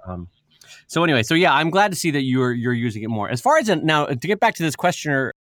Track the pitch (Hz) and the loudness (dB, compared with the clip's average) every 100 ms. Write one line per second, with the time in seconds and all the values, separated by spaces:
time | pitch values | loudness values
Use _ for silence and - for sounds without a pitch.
0 | 92 90 87 _ _ _ - - - 165 | -14 -12 -14 _ _ _ -20 -20 -6 -2
1 | 170 131 110 165 180 135 160 185 208 160 | 2 2 2 2 4 4 2 2 0 0
2 | 170 143 131 131 123 120 120 120 120 104 | -2 -2 0 0 0 0 -2 -2 -2 -4
3 | 110 110 101 120 262 311 220 175 160 151 | -4 -4 -4 -2 2 2 2 0 2 2
4 | 147 131 165 208 226 - 160 - 180 - | 0 -2 -2 0 0 0 -4 0 -2 -2
5 | 151 139 123 - | -2 -2 -2 -8